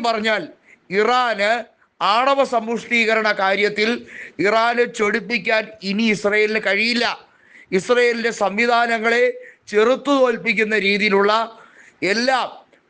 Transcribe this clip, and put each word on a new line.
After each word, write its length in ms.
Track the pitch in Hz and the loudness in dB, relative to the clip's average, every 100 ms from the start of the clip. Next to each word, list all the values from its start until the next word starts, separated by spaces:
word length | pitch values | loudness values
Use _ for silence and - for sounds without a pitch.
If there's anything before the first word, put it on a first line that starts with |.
| 233 | -2
പറഞ്ഞാൽ 360 | 226 220 208 151 - _ _ _ 190 | -2 -2 -2 -4 -16 _ _ _ 0
ഇറാന് 520 | 214 247 247 202 202 233 226 _ _ _ 180 | 2 2 0 0 0 -2 -6 _ _ _ 0
ആണവ 260 | 220 262 277 262 | 2 2 2 2
സമ്പുഷ്ടീകരണ 720 | 247 220 233 - 233 220 220 214 202 | 0 -2 -6 -2 0 2 2 0 0
കാര്യത്തിൽ 480 | 190 202 208 208 214 240 - - - - 190 | 0 0 0 0 -2 -2 -8 -18 -18 -2 0
ഇറാനെ 380 | 220 233 240 240 240 | 2 2 0 -2 0
ചൊടിപ്പിക്കാൻ 640 | 208 220 185 240 180 220 214 - 190 | -2 -2 -4 -6 -2 -2 -2 -10 -6
ഇനി 160 | 196 226 | -2 0
ഇസ്രയേലിന് 460 | 208 208 208 214 220 202 | 0 0 0 0 0 -2
കഴിയില്ല. 380 | 196 226 240 220 170 - _ _ - - 190 | 0 0 0 -2 -4 -14 _ _ -20 -4 -4
ഇസ്രയേലിൻ്റെ 540 | 180 240 240 233 226 214 | 0 2 2 0 -4 -2
സംവിധാനങ്ങളെ 840 | 202 202 240 233 240 226 226 233 247 247 - - - | -2 0 2 2 2 0 0 2 0 -2 -14 -20 -4
ചെറുത്തു 420 | 208 226 262 277 277 | 2 2 2 2 2
തോൽപ്പിക്കുന്ന 540 | 254 233 196 208 214 214 196 | 2 0 -2 -2 0 0 0
രീതിയിലുള്ള 460 | 202 208 196 202 220 226 - - - - _ 170 | 0 2 2 4 2 -2 -10 -20 -20 -20 _ -2
എല്ലാ 280 | 214 254 254 208 - - _ | 0 0 0 -2 -10 -20 _